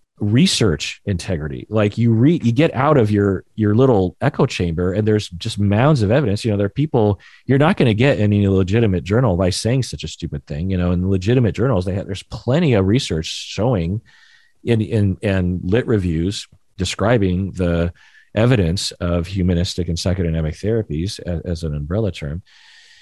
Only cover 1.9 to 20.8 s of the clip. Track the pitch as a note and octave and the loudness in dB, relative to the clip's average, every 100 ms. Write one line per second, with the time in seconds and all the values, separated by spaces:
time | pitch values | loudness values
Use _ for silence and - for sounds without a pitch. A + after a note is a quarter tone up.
1.9 | G#2 A#2 A2 C3+ E3+ A#2 A#2 D#3+ - C#3+ | 2 2 4 4 2 0 2 0 2 2
2.9 | D3 G#2+ G#2 G2+ F#2 - - G#2 G#2+ C3+ | 4 4 2 2 0 -4 -2 2 4 4
3.9 | G#2+ F2+ - C3 - C#3+ - F2 D#2+ F2+ | 4 2 0 -2 0 -2 0 -2 0 -2
4.9 | F#2+ A2 G#2+ - E2+ A#2 - G2+ G#2 C#3 | 0 2 0 -2 -10 -8 -2 0 2 4
5.9 | D3 G2 C3 B2 G2+ A#2 G2+ G2+ - D#3 | 4 2 2 0 -2 -2 0 0 -2 -2
6.9 | B2+ G#2 G2 - - - C3 D#3 G#3+ B2+ | 2 2 0 -6 -8 0 2 2 2 2
7.9 | G#2 C#3 G2 G#2 G#2 G2 F#2+ F2+ A2 A2+ | 4 2 2 2 4 4 2 2 2 2
8.9 | F2+ D2 A2 B2+ F2 F#2 - A2 C3+ A#2 | 0 0 0 2 2 0 0 -2 -2 -2
9.9 | - D#2 - D#2 D2 - D2 F#2 F#2 F2+ | -8 -12 -10 -10 -10 -8 -6 -4 -2 0
10.9 | F2 F#2 F#2+ F#2 B2+ A2+ - B2+ G2+ F#2 | 0 0 0 2 2 2 0 0 0 -2
11.9 | F#2+ - F#2+ - A#2+ - D3 E3+ G#2+ F#2+ | -4 -6 -10 -12 -8 -2 0 2 2 4
12.9 | B2 - D#2+ D#2+ - - - A2+ G#2+ E2 | 2 0 -4 -4 -10 -10 -4 0 0 -2
13.9 | G#2+ - _ _ _ _ _ A#2+ A2+ F2+ | -4 -8 _ _ _ _ _ -2 0 0
14.9 | A2 G2+ F2+ G#2+ F#2+ F2+ F2+ F2+ A2+ B2 | 0 0 0 0 0 0 -2 0 0 2
15.9 | A2 F2+ D#2+ F2+ G#2+ - _ _ - F2+ | 0 0 -2 -2 -6 -12 _ _ -8 -6
16.9 | - G2 B2 F#2+ F2+ G2 - F2 E2+ E2+ | -2 2 2 2 0 -4 -2 0 0 -2
17.9 | - _ - _ G#2+ B2 B2 E2 F#2+ - | -6 _ -20 _ 0 2 2 2 -2 -6
18.9 | - F2 F2 E2+ G2 F2+ E2+ F2+ - F2 | -6 -2 -2 -2 -2 0 0 -2 -4 -4
19.9 | E2 F#2+ F2+ E2 D#2+ D#2 D2 G2+ A2+ | -4 -2 -2 -2 -2 -4 -4 -4 -2